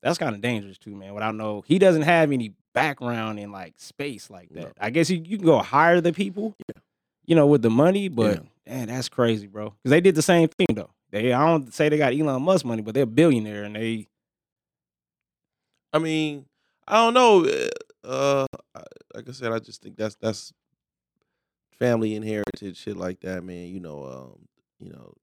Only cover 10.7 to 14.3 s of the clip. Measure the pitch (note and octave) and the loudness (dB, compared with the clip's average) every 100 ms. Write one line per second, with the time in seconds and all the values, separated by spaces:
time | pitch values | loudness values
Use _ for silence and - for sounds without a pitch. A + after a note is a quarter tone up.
10.7 | G#2 F2+ _ _ G#2 A#2 B2 D#3 E3 B2+ | -2 -6 _ _ -4 0 2 2 2 -2
11.7 | - D3+ D3+ C#3+ C3 D#3 C3 D3+ F#3+ B2 | -2 0 2 0 0 -2 -2 0 0 0
12.7 | A2+ G#2+ A2+ C3 A2 E3 B2+ G#2+ G#2 G#2 | -6 -4 -2 0 4 4 4 -2 -10 -10
13.7 | G#2 A2+ A2+ G#2 _ _ | -8 -6 -6 -10 _ _